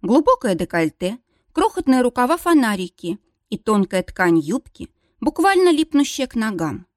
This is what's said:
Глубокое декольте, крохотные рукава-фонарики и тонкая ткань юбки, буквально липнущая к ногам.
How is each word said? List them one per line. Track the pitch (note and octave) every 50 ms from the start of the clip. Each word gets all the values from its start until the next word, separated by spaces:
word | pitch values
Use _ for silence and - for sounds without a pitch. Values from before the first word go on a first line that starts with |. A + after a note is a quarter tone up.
| -
Глубокое | F3+ A3+ D4+ D#4 A#4+ B4+ B4 - A#3 F#3
декольте, | E3 F3+ - - F3 E3 D#4 - _ - F3+ A3 B3 _ _ _ _ _ _
крохотные | _ - F4+ A4 - F#4 E4 - C4 B3+
рукава-фонарики | B3 B3 B3 - B3 B3 D#4+ F4 - F4+ E4+ D4+ C4 A3 G#3 F#3+ F#3 F3 _ _ - F3 F3 G#3 _ _ _ _ _ _
и | G#3+ -
тонкая | _ - G#3+ G3+ F#3+ - - F#3 F3+
ткань | - - - F#3 F3 E3+ E3
юбки, | D3+ D3+ G3+ C4+ _ - _ _ E3 - _ _ _ _ _ _
буквально | - - D#4 - E4 G4 G4 F4+ F#4 F4+
липнущая | D#4+ D4 D#4 D#4 - C#4+ C#4+ - - - C4+ B3+
к | -
ногам. | A#3+ A3 A3 G3+ E3 E3 D#3 - G3+ F3+ _ _